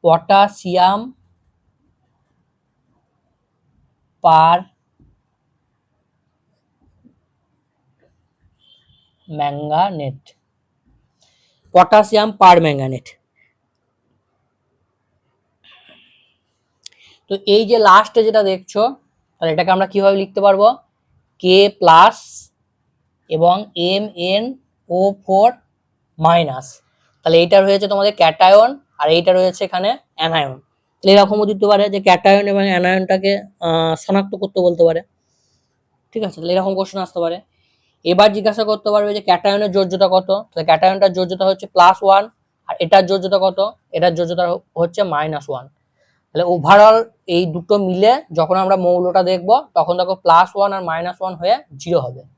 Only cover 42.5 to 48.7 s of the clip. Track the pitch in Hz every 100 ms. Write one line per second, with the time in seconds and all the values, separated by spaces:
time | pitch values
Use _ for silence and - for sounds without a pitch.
42.5 | _ - - 165 196 180 196 185 196 190
43.5 | 185 202 _ _ 170 175 170 170 180 175
44.5 | 180 _ 160 170 175 190 147 156 147 139
45.5 | 131 131 _ _ _ _ _ _ 151 175
46.5 | 175 151 202 214 220 226 _ - 175 180
47.5 | 165 170 208 190 185 208 269 - 165 156
48.5 | 185 190